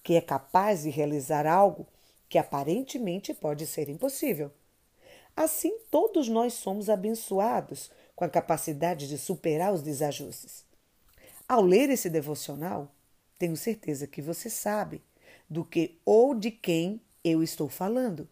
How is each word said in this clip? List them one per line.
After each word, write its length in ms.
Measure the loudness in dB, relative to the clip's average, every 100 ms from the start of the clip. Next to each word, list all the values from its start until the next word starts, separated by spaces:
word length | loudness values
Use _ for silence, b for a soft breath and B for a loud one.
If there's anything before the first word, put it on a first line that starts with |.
que 120 | 4
é 60 | 4
capaz 600 | 4 -4 2 2 4 2
de 80 | 0
realizar 560 | 0 0 -2 0 0 4
algo 400 | 6 6 4 -14 b b b _
que 100 | 0
aparentemente 920 | 0 -4 -2 -2 -4 -6 -4 -4 -8
pode 340 | -6 -4 -4 -6
ser 220 | -6 -6
impossível. 640 | -4 -4 -2 -2 -2 -6 _ _ _ _ b b b b -2
Assim, 420 | -2 0 -4 -4 0
todos 380 | 2 4 2 2
nós 260 | 0 0
somos 360 | -2 -6 -4 0
abençoados 1000 | 0 0 -4 -2 0 2 0 -4 -14 -14 b b -6
com 80 |
a 40 | 0
capacidade 800 | 0 0 -2 -2 -2 -2 -2 -6
de 100 | -8
superar 540 | -6 -2 0 2 2
os 100 | 0
desajustes. 840 | -4 -2 -2 -2 -12 -14 -18 -20 _ _ _ _ _ B B B 2
Ao 140 | 4
ler 280 | 8 6 6
esse 180 | 2 0
devocional, 840 | -2 -2 -6 -8 -8 -6 -6 -10 _ _ _ _ _
tenho 180 | -4 -2
certeza 500 | -4 -4 -6 -6 -6
que 140 | -8
você 300 | -8 -8 -8
sabe 520 | -6 -4 -2 -4 -10 _ b b b b
do 160 | -6
que 340 | -2 -2 -2 _
ou 300 | 4 6 6
de 160 | 2 -4
quem 500 | -6 -2 0 0 -6 _ _
eu 180 | 0 2
estou 260 | 0 -2 -6
falando. 600 | -4 -2 -2 -2 -6 -12